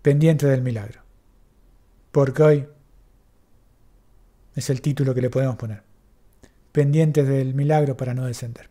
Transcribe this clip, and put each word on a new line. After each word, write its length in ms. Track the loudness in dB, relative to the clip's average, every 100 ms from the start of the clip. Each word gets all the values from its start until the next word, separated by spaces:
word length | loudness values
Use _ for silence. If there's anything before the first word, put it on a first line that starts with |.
pendiente 460 | 2 4 4 4 2
del 160 | 0
milagro, 380 | -2 -6 -10 -18 -20 _ _ _ _ _ _ _ _ _ _
porque 300 | 0 0 4
hoy 260 | 4 4 0 -16 _ _ _ _ _ _ _ _ _ _ _ _ _ _ _ _ _
es 160 | -10 -6
el 100 | -4
título 340 | -4 -2 -2
que 80 | -2
le 80 | -2
podemos 260 | -2 -4 -4
poner, 260 | -10 -12 _ _ _ _ _ _ -20 _ _
pendientes 540 | 0 2 2 2 2 0
del 280 | 0 -2
milagro 420 | -2 0 0 0 -4
para 180 | -6
no 120 | -6 -8
descender. 420 | -8 -12 -14 -20